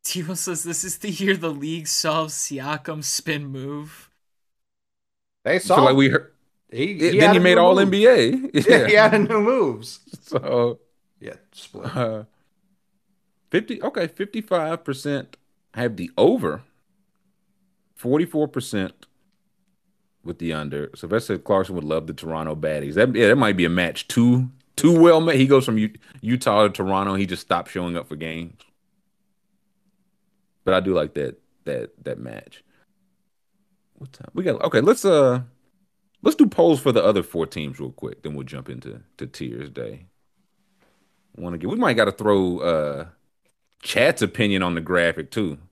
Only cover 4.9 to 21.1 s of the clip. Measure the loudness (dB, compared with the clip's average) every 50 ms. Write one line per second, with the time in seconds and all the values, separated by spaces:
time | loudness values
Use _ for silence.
4.9 | _ _ _ _ _ _ _ _ _ _ _ -2 -2 -2 0 2 4 6 6 6
5.9 | 6 6 4 4 2 0 -4 _ _ _ _ _ _ _ _ _ -6 -6 -6 -6
6.9 | -4 -2 -2 0 4 6 6 6 6 6 6 6 6 6 6 6 6 6 4 2
7.9 | 4 6 6 6 6 6 4 2 0 -2 -6 -2 -2 0 4 6 6 6 6 6
8.9 | 6 6 6 6 6 4 2 2 0 0 0 2 2 0 0 -2 -2 -6 -12 -18
9.9 | -18 -20 _ _ -20 -20 _ -6 -6 -6 -4 -2 0 0 0 0 -2 -6 _ _
10.9 | _ _ _ _ _ _ -18 -18 -18 -20 _ _ _ -20 -20 -20 _ -14 -14 -10
11.9 | -6 -4 -4 -4 -6 -8 -12 _ _ _ _ _ _ _ _ _ _ _ _ _
12.9 | _ _ _ _ _ _ _ _ _ _ _ _ -4 -4 -4 -4 -12 -8 -8 -8
13.9 | -6 -6 -6 -6 -6 _ -12 -10 -8 -12 -6 -4 -4 -4 -2 -4 -8 -8 _ -10
14.9 | -10 -8 -6 -6 -6 -6 -8 _ -20 _ _ _ _ _ _ _ _ -6 -6 -6
15.9 | -6 -6 -12 -10 _ 2 2 2 2 2 -2 -6 -6 -8 -14 _ _ _ _ _
16.9 | _ _ _ _ _ _ _ _ _ _ _ _ _ _ _ _ _ _ _ _
17.9 | _ _ -4 -2 0 0 0 -2 -2 -4 -4 -4 -6 -10 -10 -6 -6 -6 -6 -6
18.9 | -10 _ -20 _ _ _ _ _ _ _ _ _ _ _ _ _ _ _ _ _
19.9 | _ _ _ _ _ _ _ -16 -14 _ -8 -6 -6 -6 -8 -8 -8 -8 -10 -10
20.9 | -12 -16 -8 -4